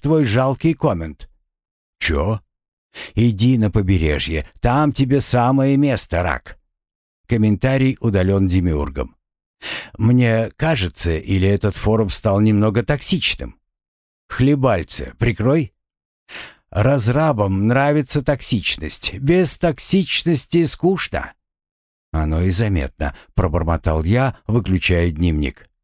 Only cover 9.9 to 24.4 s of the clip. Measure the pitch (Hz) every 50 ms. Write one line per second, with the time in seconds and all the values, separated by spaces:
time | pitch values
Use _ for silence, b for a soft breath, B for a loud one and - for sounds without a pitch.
9.9 | B - 110 113 123 127 123 117 113 113 113 110 - _ 151 160 165 117 95 87
10.9 | - - - 87 82 78 - - 95 95 90 98 101 98 - 104 95 - - 107
11.9 | 110 110 110 98 - - - 110 98 101 107 107 107 101 104 110 101 113 120 -
12.9 | 147 143 - - - 160 - - - - - 57 - _ _ _ _ _ _ _
13.9 | _ _ _ _ _ _ _ _ - - 127 135 147 143 127 131 110 90 78 -
14.9 | - - 69 60 - _ - 120 104 - 107 123 143 165 147 104 - _ _ _
15.9 | _ _ _ _ _ _ _ B B B B B B B B B - - 107 127
16.9 | 143 139 107 113 123 143 160 156 143 107 104 98 95 95 101 110 123 131 139 143
17.9 | 147 151 143 - - 147 127 - - - - - - 107 - - - - - 76
18.9 | - - - - - 98 131 139 175 185 185 160 - - - 170 147 - - -
19.9 | - 196 180 - - - - 170 170 131 - - - 170 170 147 - - - 175
20.9 | 190 165 - - - 78 67 - - _ _ _ _ _ _ _ _ _ _ _
21.9 | _ _ _ _ - 80 78 76 78 80 87 95 90 85 117 107 98 82 69 65
22.9 | - _ 76 71 B B B B B - 87 87 76 85 80 80 82 78 - 82
23.9 | 78 80 78 82 104 123 131 135 - b